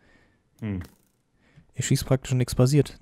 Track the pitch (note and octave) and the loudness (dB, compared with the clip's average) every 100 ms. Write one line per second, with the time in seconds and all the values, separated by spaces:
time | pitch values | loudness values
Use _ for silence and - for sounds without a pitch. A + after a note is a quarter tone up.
0 | _ _ _ _ _ _ A2 F#2 E2+ _ | _ _ _ _ _ _ -8 -8 -10 _
1 | _ _ _ _ _ _ _ - - C3+ | _ _ _ _ _ _ _ -8 -2 -2
2 | - C3 - B2+ B2 - B2+ D3 - - | 0 -2 0 -2 0 2 4 4 2 -2